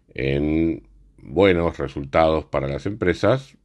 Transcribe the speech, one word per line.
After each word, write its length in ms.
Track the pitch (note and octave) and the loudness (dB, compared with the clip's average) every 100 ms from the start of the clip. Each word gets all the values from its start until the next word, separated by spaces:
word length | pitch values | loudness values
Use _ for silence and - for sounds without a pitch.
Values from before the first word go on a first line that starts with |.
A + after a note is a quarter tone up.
| _ - | _ -6
en 680 | C2+ C#2 D2+ D#2+ E2 E2 - _ _ _ - | -2 0 0 0 0 -2 -12 _ _ _ -6
buenos 520 | D2 G2 E2+ E2+ D#2 | 2 4 4 0 -2
resultados 640 | C#2 D2 C#2 E2 D#2+ D#2+ - | -8 -8 -2 2 4 2 -2
para 220 | D2 C2+ | -6 -4
las 180 | C#2+ G2 | -6 -8
empresas 680 | - F2+ F2 G2+ C3 - _ | -2 -2 2 0 0 -4 _